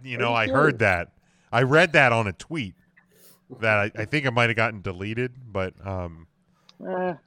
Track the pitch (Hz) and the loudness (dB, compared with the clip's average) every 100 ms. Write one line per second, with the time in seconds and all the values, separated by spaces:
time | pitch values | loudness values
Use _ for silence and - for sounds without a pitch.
0 | 127 120 120 117 110 131 151 117 107 87 | -8 -4 0 0 0 2 2 4 2 2
1 | 85 _ _ _ _ 117 131 156 180 151 | -2 _ _ _ _ 0 4 4 4 4
2 | 131 113 104 - - 160 98 - _ _ | 4 4 0 -6 -10 -8 -8 -12 _ _
3 | _ _ - _ - 127 110 107 104 110 | _ _ -20 _ -20 -4 2 2 0 -4
4 | 107 151 135 117 117 117 113 107 95 90 | -4 -2 0 2 2 2 -2 -2 -8 -8
5 | 101 113 127 127 123 98 92 - 98 95 | -6 -4 -6 -8 -10 -6 -6 -8 -8 -8
6 | 87 82 82 _ _ _ _ - - 185 | -8 -12 -20 _ _ _ _ -14 -8 -4
7 | 180 156 | -4 -6